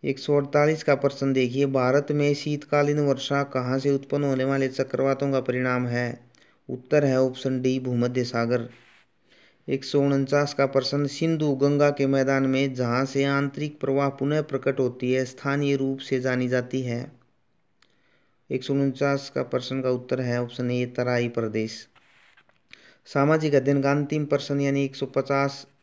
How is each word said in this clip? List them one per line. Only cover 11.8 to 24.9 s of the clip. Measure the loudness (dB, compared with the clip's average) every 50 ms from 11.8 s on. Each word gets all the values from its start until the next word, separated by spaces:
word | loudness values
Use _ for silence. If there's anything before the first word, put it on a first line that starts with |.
| 4 2
के | 4 2 0
मैदान | 2 2 2 2 2 2 2 2
में | 2 2 2 0 0 0
जहाँ | -2 0 2 2 2 0
से | 0 0 0 2
आंतरिक | 2 2 2 0 -2 -4 -6 -6 -6 -6 -6
प्रवाह | -4 0 0 0 0 0
पुनः | -2 -2 -2 0 0 0 -2
प्रकट | -2 -4 -2 -2 -2 0 0
होती | -2 -2 -2 -4 -2 0 0
है | 0 0
स्थानीय | -4 -8 -8 -4 -2 0 0 2 2 2
रूप | 0 0 -2 -4 -6
से | -4 -4 -2 -2
जानी | 0 0 0 0 0
जाती | 0 0 -2 -2 -2 -4 -4
है। | -4 -4 -6 -6 -8 -10 -16 _ _ _ _ _ _ _ _ _ _ _ _ _ _ _ _ _ _ _ _ _ _ _ _ _ _ _
एक | -8 -6 -4
सौ | -2 0
उनचास | 0 0 0 0 0 0 0 0 -2 -4 -6 -6
का | -6 -6
प्रश्न | -2 -4 -4 -4 -4 -6 -4
का | -2 -2
उत्तर | -2 -2 -2 -4 -4 -4
है | -2 -2 -2 -2 -4
ऑप्शन | -6 -6 -6 -4 -2
ए | 0 -2 -2
तराई | -4 -4 -4 -2 0 0 0 0 0
प्रदेश। | -2 -2 -4 -2 -2 -4 -4 -4 -8 -12 -18 _ _ -20 _ _ _ _ _ _ _ _ _ _ _ _ _ _ -20 -20 -20 -20 -20 _ _
सामाजिक | -4 0 2 2 4 2 2 2 4 2
अध्ययन | 4 4 4 2 2
का | 2 2
अंतिम | 2 2 0 0 -2 -4 0
प्रश्न | 0 -2 -2 -2 -2 -2 0
यानी | 0 0 0 0 0
एक | -2